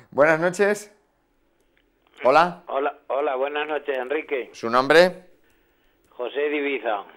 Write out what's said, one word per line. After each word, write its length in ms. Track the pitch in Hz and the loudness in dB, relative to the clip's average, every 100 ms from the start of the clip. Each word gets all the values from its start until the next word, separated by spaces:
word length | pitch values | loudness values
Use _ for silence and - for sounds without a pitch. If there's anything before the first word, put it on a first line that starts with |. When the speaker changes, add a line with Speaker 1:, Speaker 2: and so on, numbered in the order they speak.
| _ | _
Speaker 1:
Buenas 280 | 127 151 160 | 2 4 4
noches. 540 | 175 180 202 202 - _ _ _ _ _ _ _ _ _ _ _ _ - | 0 0 0 -2 -8 _ _ _ _ _ _ _ _ _ _ _ _ -2
Hola. 400 | 127 147 175 175 - | 2 4 4 -2 -8
Speaker 2:
Hola, 300 | 131 143 - - | -4 -4 -6 -6
hola, 260 | 131 147 131 | -4 -2 -2
buenas 300 | 139 147 151 | -4 -4 -4
noches, 300 | 151 143 131 | -6 -4 -6
Enrique. 540 | 127 151 147 135 110 | -4 -6 -6 -8 -8
Speaker 1:
¿Su 160 | - 113 | -10 -2
nombre? 560 | 123 135 156 180 175 - _ _ _ _ _ _ _ _ | 0 4 6 6 2 -16 _ _ _ _ _ _ _ _
Speaker 2:
José 300 | - 120 127 | -12 -8 -4
de 160 | 147 147 | -4 -2
Ibiza. 480 | 143 131 113 104 98 | -4 -4 -4 -6 -8